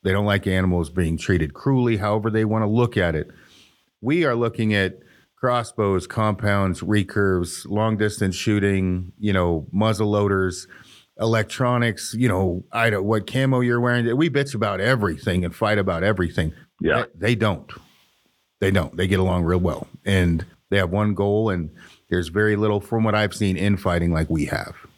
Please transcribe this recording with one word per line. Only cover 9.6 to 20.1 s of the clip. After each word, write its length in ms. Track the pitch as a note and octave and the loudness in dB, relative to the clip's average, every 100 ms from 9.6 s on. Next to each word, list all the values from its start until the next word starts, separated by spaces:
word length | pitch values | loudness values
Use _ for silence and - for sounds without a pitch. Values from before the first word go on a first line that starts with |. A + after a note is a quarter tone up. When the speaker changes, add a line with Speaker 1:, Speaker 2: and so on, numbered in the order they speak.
| D2 | -2
Speaker 1:
muzzle 400 | F#2 A2 G#2 G#2+ | 0 0 2 0
loaders, 560 | G#2 G2+ G2 F#2 F2+ - - - - _ - | 2 2 2 0 -4 -14 -20 -20 -20 _ -4
electronics, 920 | A2+ A2+ G#2+ - B2 B2 A#2 G2+ - | 0 0 0 -2 0 2 0 -2 -8
you 160 | G#2+ B2 | -2 0
know, 360 | F#2 F#2+ F2 - | 2 0 -2 -6
I 180 | A2 A#2 | 0 0
don't, 140 | G#2 | 0
what 260 | G2 A2 G2 | 0 -2 0
camo 300 | C3 C3+ B2+ | -2 2 2
you're 200 | B2 A#2+ | 2 2
wearing. 360 | A#2+ A#2+ A#2 B2 | 2 2 0 2
We 140 | E3 | 0
bitch 240 | C#3 C3+ | 0 -2
about 260 | A2+ G#2 G2 | -2 -2 0
everything 640 | G#2 C3 G2+ D2+ - F2+ | 0 2 2 -2 0 0
and 100 | F2 | -2
fight 240 | - G#2+ G#2 | -2 0 0
about 240 | F#2+ E2+ | 0 0
everything. 520 | F#2+ G2 F2 - D#2 - - _ | 0 0 0 0 -4 -4 -20 _
Speaker 2:
Yeah. 240 | - D2 - | -2 0 -2
Speaker 1:
They, 140 | - G#2 | -6 -2
they 60 | A#2+ | 0
don't. 340 | A2 E2+ - - - _ _ _ _ _ _ _ | 0 -2 -8 -20 -20 _ _ _ _ _ _ _
They 140 | G2 | 0
don't. 240 | F#2+ D#2 - | 0 0 -2
They 100 | F#2 | 0
get 140 | F#2+ | 2
along 240 | F#2 F2+ | 2 2
real 160 | E2+ F2+ | 2 2
well. 260 | F2 - - - | 0 -4 -10 -10
And 400 | - | 0